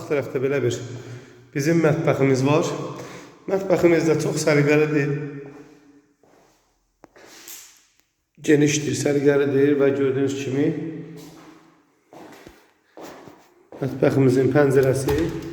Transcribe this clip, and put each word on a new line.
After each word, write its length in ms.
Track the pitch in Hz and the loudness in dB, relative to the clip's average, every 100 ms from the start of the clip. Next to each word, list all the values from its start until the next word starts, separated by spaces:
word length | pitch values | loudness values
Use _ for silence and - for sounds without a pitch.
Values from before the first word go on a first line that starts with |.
| - | -4
tərəfdə 340 | 147 127 135 | -4 -2 -4
belə 220 | 131 143 | -2 0
bir 140 | 123 117 - - - - - - - | -2 -4 -8 -14 -16 -18 -20 -20 -12
bizim 300 | 147 139 165 | -4 0 2
mətbəximiz 600 | 156 156 160 135 139 131 135 | 2 0 0 0 2 2 2
var. 240 | 151 175 - - - - - - - - | 2 0 -6 -10 -12 -16 -20 -20 -18 -6
Mətbəximiz 560 | 190 190 170 175 165 156 | -4 0 2 4 4 2
də 80 | 151 | 0
çox 240 | 147 151 - | 0 -2 2
səliqəlidir, 680 | 147 143 151 151 151 143 143 - - - - - - _ _ _ _ _ _ _ _ _ _ _ _ - _ - - - - - _ _ _ _ _ _ _ | 2 4 2 2 0 -2 -4 -8 -12 -16 -20 -20 -20 _ _ _ _ _ _ _ _ _ _ _ _ -20 _ -20 -20 -20 -20 -20 _ _ _ _ _ _ _
genişdir, 560 | 151 147 147 - - 127 | 2 4 4 0 -2 -2
səliqəlidir 800 | 147 143 139 139 143 135 143 143 | 0 2 2 2 2 2 4 4
və 80 | 139 | 2
gördüyünüz 460 | 139 135 127 139 - | 2 0 0 -2 -2
kimi 300 | - 131 156 160 - - - - - - - - _ _ _ _ _ - - - - - _ _ _ - - - - - _ _ _ - | -4 -2 -2 -2 -6 -12 -14 -18 -20 -20 -20 -20 _ _ _ _ _ -20 -20 -20 -20 -20 _ _ _ -20 -20 -20 -20 -20 _ _ _ -8
mətbəximizin 720 | 135 - 151 135 135 135 127 | -8 -2 0 2 2 4 2
pəncərəsi 640 | 147 143 131 131 113 143 143 165 - - | 2 4 4 2 2 0 -2 -2 -6 -12